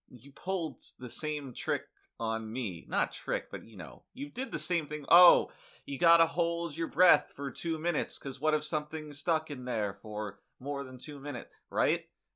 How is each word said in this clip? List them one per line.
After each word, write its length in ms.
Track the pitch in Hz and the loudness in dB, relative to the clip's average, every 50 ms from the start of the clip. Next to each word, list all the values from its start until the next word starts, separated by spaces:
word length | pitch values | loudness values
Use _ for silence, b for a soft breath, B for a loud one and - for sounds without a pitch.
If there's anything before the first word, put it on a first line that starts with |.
| _ - | _ -18
you 220 | - 120 - 143 | -18 -16 -16 -16
pulled 500 | 131 - - 185 190 180 165 151 127 - - - - - | -18 -10 -4 -2 -2 0 -2 -4 -6 -8 -10 -12 -10 -8
the 120 | 127 117 | -8 -6
same 420 | - - 156 151 143 147 143 131 113 | -6 -4 -4 -4 -6 -6 -8 -8 -10
trick 280 | - - - 151 131 - - _ _ _ _ _ - | -6 -2 -2 -2 -2 -4 -8 _ _ _ _ _ -6
on 320 | 117 113 113 110 113 110 110 | -4 -2 -2 -2 -4 -4 -4
me. 320 | 131 123 101 87 78 73 - | -4 -4 -4 -6 -8 -8 -6
Not 240 | 151 190 156 - - | -4 -2 -2 -2 -6
trick, 340 | - - - 120 98 - - | -8 -4 -2 -2 -2 -2 -4
but, 140 | - 95 90 | -8 -10 -10
you 120 | 113 110 | -10 -12
know, 260 | 95 82 67 62 - - _ - | -10 -10 -10 -12 -14 -18 _ -10
you 160 | 127 143 143 | -10 -10 -8
did 220 | 143 240 269 233 185 | -6 -8 -6 -4 -4
the 60 | - | -2
same 280 | - - 180 170 151 | -2 -2 -2 -2 -4
thing. 180 | 139 151 151 139 - | -4 -8 -6 2 6
"Oh, 420 | 160 180 180 175 156 127 104 - B B B B B B B | 8 8 10 10 8 8 4 0 B B B B B B B
you 140 | B 143 127 | B -4 2
gotta 280 | 175 170 170 165 165 | 4 6 6 6 6
hold 500 | 151 143 160 170 170 170 170 170 165 143 | 4 2 2 0 2 0 -2 -2 -4 -4
your 120 | 160 165 135 | -4 -6 -2
breath 440 | 120 147 185 180 160 143 - - - | 2 4 6 6 6 6 2 -2 -10
for 160 | - 143 135 | -8 -6 -6
two 280 | - - - 165 160 156 | -6 -4 -4 -2 -2 -2
minutes, 400 | 156 175 165 143 117 - - - | 0 -2 0 0 -2 -4 -4 -6
'cause 220 | - 139 127 123 | -6 -8 -6 -2
what 140 | 139 156 151 | 0 2 2
if 100 | 151 147 | 2 0
something's 540 | - 170 151 147 - - 156 151 151 147 - | 0 -2 -2 -4 -4 -6 -8 -8 -8 -8 -4
stuck 320 | - 180 165 156 156 - | -2 0 0 0 0 -4
in 140 | 147 127 127 | -8 -6 -4
there 280 | 127 123 110 104 101 95 | -2 0 0 0 0 -2
for 460 | - - 110 107 104 107 101 98 - _ _ _ - | -6 -8 -6 -4 -4 -4 -4 -6 -10 _ _ _ -10
more 240 | 127 139 143 135 139 | -6 -4 -4 -4 -4
than 160 | 131 131 123 | -6 -8 -10
two 220 | - - 147 139 | -10 -10 -10 -8
minutes?" 300 | 135 147 135 117 - - b b b b | -6 -6 -6 -6 -8 -10 b b b b
Right? 360 | - 104 120 143 165 165 - _ _ _ _ _ _ | 0 2 2 2 2 0 -2 _ _ _ _ _ _